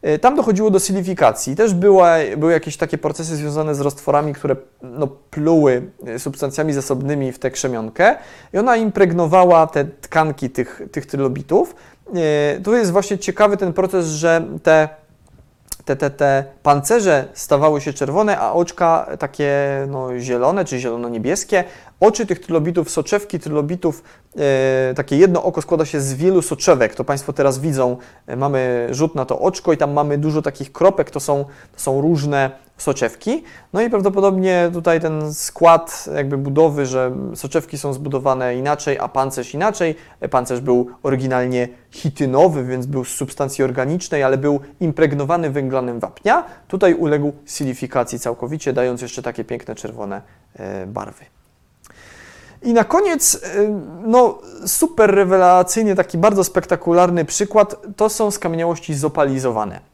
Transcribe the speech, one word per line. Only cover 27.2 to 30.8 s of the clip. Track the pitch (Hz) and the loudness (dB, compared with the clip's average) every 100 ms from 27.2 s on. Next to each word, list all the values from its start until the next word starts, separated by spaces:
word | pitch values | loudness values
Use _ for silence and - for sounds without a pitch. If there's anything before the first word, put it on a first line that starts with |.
| - | -4
teraz | 135 139 131 | 0 0 2
widzą, | 156 135 127 123 - _ - | -2 0 0 -2 -12 _ -12
e, | 123 | -4
mamy | 139 135 127 123 120 | -2 0 0 -2 -4
rzut | 127 156 | -2 -2
na | 147 | -2
to | 127 - | -4 -2
oczko | 180 185 - | -2 -2 -2
i | 156 | 0
tam | 143 | 0
mamy | 143 147 147 | 0 0 0
dużo | 156 151 | 0 -2
takich | 151 - 139 | -4 -8 -14
kropek, | - | 2